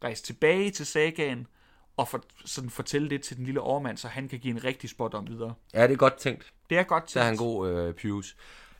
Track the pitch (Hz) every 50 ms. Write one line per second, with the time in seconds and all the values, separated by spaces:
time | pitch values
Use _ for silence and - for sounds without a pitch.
0 | - 123 113 - - - 117 - - 151 175 185 202 202 190 - 151 - - 156
1 | 151 165 160 - 156 143 127 120 123 - _ _ _ _ _ _ _ _ _ -
2 | 127 - - 123 - _ _ - - - - - 131 120 - - 127 - - 143
3 | 151 147 143 139 - - 135 120 127 131 135 139 - - 135 143 139 127 110 -
4 | - 117 - 135 135 131 - 123 123 131 117 117 113 127 135 - - 117 - -
5 | 123 110 - 107 98 - 117 113 117 113 117 - _ _ - 110 117 123 139 127
6 | 139 131 - - - 139 120 - - - _ _ _ _ 165 170 185 - 175 160
7 | 160 - - 131 120 117 110 107 120 117 113 101 95 92 87 87 87 85 85 -
8 | - 107 101 101 95 - - - - - - - - - -